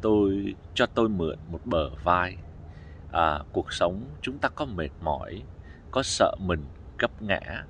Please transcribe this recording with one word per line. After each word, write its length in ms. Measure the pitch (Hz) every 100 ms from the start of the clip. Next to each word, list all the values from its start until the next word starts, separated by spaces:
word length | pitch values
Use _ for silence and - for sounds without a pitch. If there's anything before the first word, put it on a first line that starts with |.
Tôi, 540 | 110 107 101 98 101 98 -
cho 120 | - 123
tôi 240 | - 113
mượn 280 | 101 80 - 78
một 160 | 85 120
bờ 240 | 85 71 71
vai. 340 | 87 90 90 92 - - - - - - -
À, 280 | 80 80 73 73
cuộc 200 | 98 -
sống 300 | - 87 92 127 151
chúng 160 | - 139
ta 120 | 135
có 160 | - 147
mệt 240 | 95 76 -
mỏi, 420 | 82 69 - 90 - - - - -
có 120 | 131
sợ 320 | 135 - 98 -
mình 260 | 92 85 69 - - -
gấp 220 | 117 -
ngã 440 | 107 95 - - -